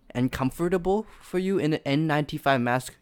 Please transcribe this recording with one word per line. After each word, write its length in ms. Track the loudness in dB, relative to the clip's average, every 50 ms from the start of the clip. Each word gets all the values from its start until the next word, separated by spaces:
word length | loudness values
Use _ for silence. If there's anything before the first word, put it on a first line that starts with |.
| _ -8
and 220 | -4 -2 -2 0
comfortable 760 | 0 -2 -2 -2 -2 -2 -2 0 0 0 0 0 0 0 -2 -6 -12 -20
for 160 | -10 -6 -4 -2
you 220 | 0 0 0 2
in 140 | 2 2 0
an 80 | 0 0
N 220 | 0 0 2 2 2
ninety-five 540 | 2 0 0 -2 -4 -2 2 2 2 2
mask, 340 | 2 2 0 0 -2 -6 -14 -8